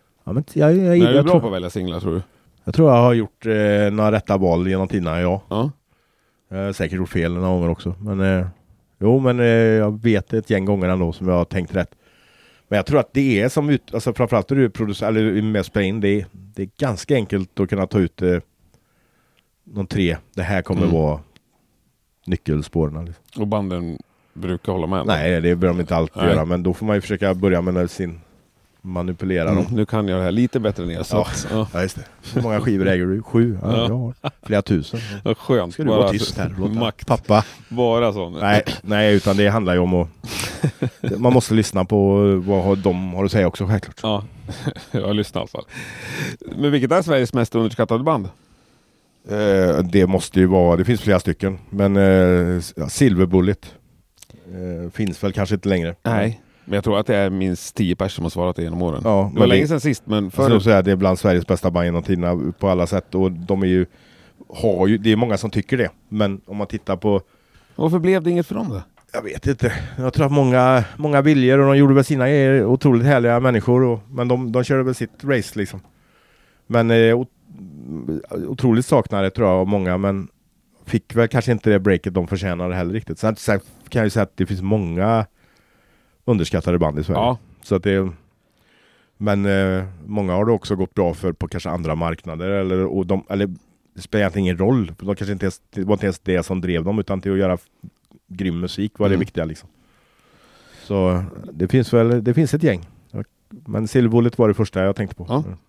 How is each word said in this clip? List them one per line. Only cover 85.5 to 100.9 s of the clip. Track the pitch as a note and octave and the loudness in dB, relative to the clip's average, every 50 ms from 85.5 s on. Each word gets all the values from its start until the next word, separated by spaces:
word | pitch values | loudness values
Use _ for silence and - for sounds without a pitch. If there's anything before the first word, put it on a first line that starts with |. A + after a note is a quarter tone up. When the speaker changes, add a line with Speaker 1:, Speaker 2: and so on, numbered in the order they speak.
| _ _ _ _ _ _ _ _ _ _ _ _ _ _ _ | _ _ _ _ _ _ _ _ _ _ _ _ _ _ _
Speaker 1:
underskattade | - A#2 G2 E2 - - F2 D#2 F2+ F2 F2 | 0 0 0 0 0 -2 -2 0 0 0 2
band | E2+ D2+ D2 D2+ | 0 0 -2 -4
i | D2+ | -4
Sverige. | E2 E2+ F2+ | -2 -2 0
Speaker 2:
Ja. | A2 B2 B2+ A#2 - _ - _ - | 0 0 -2 -4 -8 _ -20 _ -6
Speaker 1:
Så | - G2+ | -4 -4
att | F#2 - | -2 0
det... | G2+ G2 G2 F#2+ F#2 D#2+ D2+ _ _ _ _ _ _ _ _ _ _ _ _ _ _ _ _ _ _ _ _ | 0 0 0 -2 -4 -8 -12 _ _ _ _ _ _ _ _ _ _ _ _ _ _ _ _ _ _ _ _
men, | G#2 G#2 G2+ G2+ G2 | -2 -2 0 0 2
eh, | G2+ G2 G2 G2 F#2+ F#2 F#2 F#2+ F#2+ F#2 E2+ D2+ | 2 2 2 2 0 0 -2 -4 -6 -12 -16 -12
många | G2+ G#2 G#2 G2+ F#2 F2+ | -8 -6 -4 -2 -2 0
har | F#2+ G#2 | 0 2
det | A2+ | 2
också | A#2 G2 - - G#2+ | 0 0 -2 -4 -4
gått | F#2 F#2+ - - | -4 -4 -4 -2
bra | - F#2 F2 E2+ | 0 0 0 -2
för | - - F2+ E2 | -2 -4 -4 -4
på | - F#2 E2 | -4 -8 -8
kanske | - F2+ - F2+ | -8 -8 -6 -6
andra | E2 F2 E2+ D#2+ D#2 | -6 -4 -4 -4 -4
marknader, | E2 E2 E2 E2 - - F2 D#2+ D#2+ F2 F#2+ | -2 -2 -4 -4 -6 -10 -12 -10 -8 -6 -4
eller, | G2+ G2 F#2+ F#2+ F#2 F#2 F#2 | -2 -2 -2 0 0 0 -2
och | - - G2 F#2 | -2 -2 -4 -2
de, | F2 G2 F#2+ - - | -2 -2 -4 -2 -4
eller | G2+ G2 G2+ G2 F2+ - - _ _ _ _ _ _ | -2 -2 -2 -2 -4 -10 -16 _ _ _ _ _ _
det | - | -20
spelar | F2+ - - G#2+ | -14 -6 -2 0
egentligen | G2+ F#2+ E2+ G#2 F#2+ | 0 0 0 -2 -2
ingen | F#2 F2+ E2+ | -2 0 0
roll. | F#2+ G#2+ C3 B2 G2+ D#2+ E2+ - | 0 2 2 0 0 -4 -8 -10
De | - G2 G2+ | -6 -6 -6
kanske | - G2+ G2 G#2 | -4 -4 -6 -6
inte | F#2 G2+ | -4 -4
ens, | F#2+ - - _ _ _ | -4 -6 -6 _ _ _
det | G2+ F#2 | -6 -2
var | G2 G#2 | 0 0
inte | G2 G#2 | 0 0
ens | G2 F#2 - | -2 -4 -4
det | _ - F#2 F2+ E2+ | _ -2 0 0 0
som | - F#2+ F#2 | -2 -4 -4
drev | F2 F2+ F2 E2 D#2+ | -2 -2 -2 -2 -2
dem, | F#2+ G#2 A2 | -2 -4 -4
utan | G2 - G2 F#2 | -4 -4 -6 -4
till | F2+ G2 | -2 -2
att | F#2+ F#2+ | 0 0
göra | G2 F#2 F2+ | 2 0 0
f-, | - - _ _ _ - - - _ _ _ _ _ _ _ | -2 -4 _ _ _ -20 -20 -20 _ _ _ _ _ _ _
grym | F#2 F2+ G2 F#2 E2 E2+ | -10 -6 -4 -4 -2 -4
musik | F2+ F2+ - - G2+ G#2+ - - | -6 -6 -6 -6 -6 -6 -2 -2
var | G#2 G2+ | 0 2
det | F#2+ | 2
Speaker 2:
Mm. | E2+ | 0
Speaker 1:
viktiga, | - - - F2 D#2+ | 0 -4 -4 -6 -6
liksom. | D#2+ D#2 - - - _ _ _ _ _ _ _ _ _ _ _ _ _ _ _ _ _ _ _ _ - - - | -6 -8 -12 -16 -20 _ _ _ _ _ _ _ _ _ _ _ _ _ _ _ _ _ _ _ _ -20 -20 -8
Så | - | -4